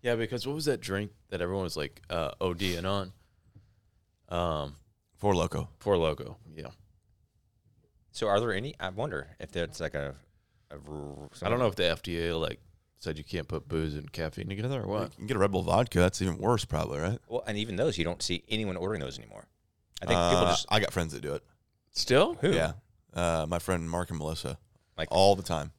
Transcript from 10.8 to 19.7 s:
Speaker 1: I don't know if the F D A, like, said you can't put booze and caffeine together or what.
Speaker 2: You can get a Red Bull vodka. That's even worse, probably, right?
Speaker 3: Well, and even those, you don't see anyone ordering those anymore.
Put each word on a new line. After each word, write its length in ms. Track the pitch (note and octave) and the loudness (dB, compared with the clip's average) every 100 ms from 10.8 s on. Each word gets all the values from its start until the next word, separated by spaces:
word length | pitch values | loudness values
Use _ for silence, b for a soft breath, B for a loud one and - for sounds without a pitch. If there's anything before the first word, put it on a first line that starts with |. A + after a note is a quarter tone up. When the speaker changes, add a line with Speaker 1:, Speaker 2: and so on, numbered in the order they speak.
| D2 D2+ D2 C#2+ D2 - | -12 -10 -10 -12 -16 -6
Speaker 1:
I 60 | F#2+ | -2
don't 100 | A#2+ | 2
know 80 | B2 | 2
if 100 | F2+ | 2
the 100 | F2 | 2
F 140 | D#2+ | 2
D 240 | - E2+ E2+ | -4 -4 -2
A, 100 | E2 | 0
like, 240 | D#2+ - - _ _ _ | -2 -6 -16 _ _ _
said 200 | - D2+ | -8 -8
you 60 | |
can't 240 | D2 F2+ D2+ | -6 -8 -4
put 200 | D#2+ - | -8 -4
booze 260 | E2 D#2+ | -2 -2
and 160 | D2+ D2 | -4 -8
caffeine 360 | - D#2+ - - | -6 -6 -6 -8
together 340 | G2 A#2 C3+ | -4 -4 -4
or 40 | G2 | -2
what. 240 | G#2 F#2+ | -2 -4
Speaker 2:
You 40 | - | -8
can 80 | G#2 | -4
get 100 | A#2 | 2
a 40 | |
Red 100 | G2+ | 4
Bull 100 | F#2+ | 4
vodka. 360 | E2+ F2 B2 - | 4 4 4 4
That's 220 | F2+ - | 4 4
even 160 | F#2+ E2 | -2 0
worse, 260 | G2+ A#2 | 2 2
probably, 360 | - D2+ - C#2+ | 2 -2 0 -2
right? 180 | E2 A2+ _ | -2 -2 _
Speaker 3:
Well, 140 | A#2 - | -6 -4
and 120 | G#2 | -4
even 180 | A2 F#2 | -2 0
those, 220 | C#3+ E2+ | 0 0
you 60 | |
don't 180 | D#2+ F2 | -2 -2
see 220 | - F2 - | -2 -4 -2
anyone 280 | G#2+ G#2+ F2+ | -2 -2 -2
ordering 240 | F2+ G#2 | -2 -2
those 180 | C2+ A#1+ | -4 -8
anymore. 280 | A1+ G1+ - _ _ | -14 -18 -18 _ _